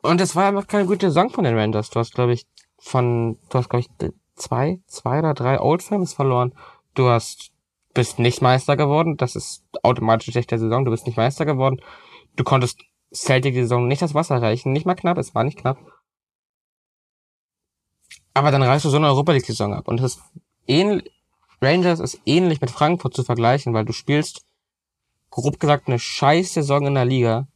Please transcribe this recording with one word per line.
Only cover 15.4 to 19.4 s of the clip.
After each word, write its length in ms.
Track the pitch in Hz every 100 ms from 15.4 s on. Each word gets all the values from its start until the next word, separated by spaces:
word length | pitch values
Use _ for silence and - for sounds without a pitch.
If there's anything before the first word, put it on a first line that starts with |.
nicht 140 | 127 -
knapp. 220 | 127 131 - _ _ _ _ _ _ _ _ _ _ _ _ _ _ _ _ _ _ _ _ _ _ - _
Aber 180 | 135 143
dann 100 | 135
reißt 240 | 127 143 151
du 40 |
so 80 | 143
eine 100 | 156
Europa 240 | 135 151
League 140 | 139